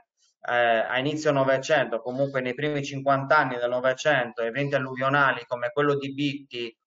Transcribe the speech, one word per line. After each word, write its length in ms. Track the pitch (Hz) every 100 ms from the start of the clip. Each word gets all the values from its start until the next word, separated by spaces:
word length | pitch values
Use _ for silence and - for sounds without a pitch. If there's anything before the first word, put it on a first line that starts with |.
| - _ _ _
eh, 100 | -
a 460 | 120 117 113 - 127
inizio 340 | 135 156 156
Novecento, 680 | 139 135 135 135 151 120 113
comunque 400 | 123 127 139 135
nei 120 | 127
primi 300 | 123 151 147
cinquanta 540 | 139 139 135 135 135 156
anni 180 | 139 123
del 140 | 120
Novecento, 720 | 123 127 127 156 139 117 113
eventi 320 | 117 123 143
alluvionali 720 | 139 131 127 135 143 139 120 120
come 240 | 123 120
quello 260 | 143 147 143
di 160 | 139
Bitti 640 | 139 143 139 139 123 117 -